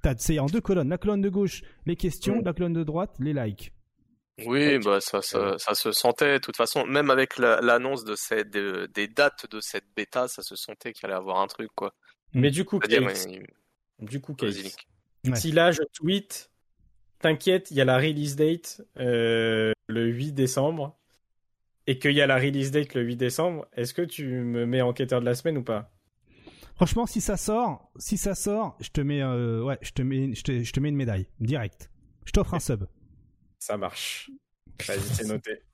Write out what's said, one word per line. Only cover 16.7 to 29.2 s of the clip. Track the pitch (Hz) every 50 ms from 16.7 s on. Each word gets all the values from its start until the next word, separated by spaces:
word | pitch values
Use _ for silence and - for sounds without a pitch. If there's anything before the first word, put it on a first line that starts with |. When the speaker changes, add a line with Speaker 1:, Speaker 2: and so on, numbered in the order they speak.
| _ _ _ _ _ _ _ _ _ _
Speaker 2:
t'inquiète, | - 165 156 147 - 185 185 185 185 -
il | 160 135
y |
a | 135
la | 127 127 127
release | 139 160 156 147 147 147 139
date, | 143 151 156 165 175 - - - - - _ _ -
euh, | 131 123 120 117 117 117 117 113 113 113 113 110 110 110 110 _ _ -
le | 110 113 117 117
huit | 120 120 135 151 147
décembre. | 135 131 127 - 139 135 147 165 165 143 143 - _ _ _ _ _ _ _ _ _ _ _ _ _ _ _ _ _ _ -
Et | 135 131
qu'il | - 147
y | 143 143
a | 143 135
la | 135 131
release | 127 139 139 139 135 135
date | 135 151 151 143 -
le | 131
huit | 120 120 123
décembre, | 120 131 123 120 - 160 180 175 156 - _ _
est-ce | - 120 120 -
que | -
tu | 175 165 - - 151 135
me | 127 127 123 120 117 120 120
mets | 117 123 131
enquêteur | 127 123 123 - 135 120 131 123
de | 120
la | 123 123
semaine | 123 - 165 156 139
ou | 117
pas ? | - 113 104 107 - _ _ _ _ _ _ _ _ _ _ - - - - - - -
Speaker 1:
Franchement, | - 180 165 - 220 240
si | - - 226
ça | - - 208 -
sort, | - - 214 - 185 180 143 - - _ _ -
si | - - 220 196
ça | - 202 190
sort, | - - 208 202 214 220 180 - -
je | - -
te | - 156
mets, | 143 143 147 143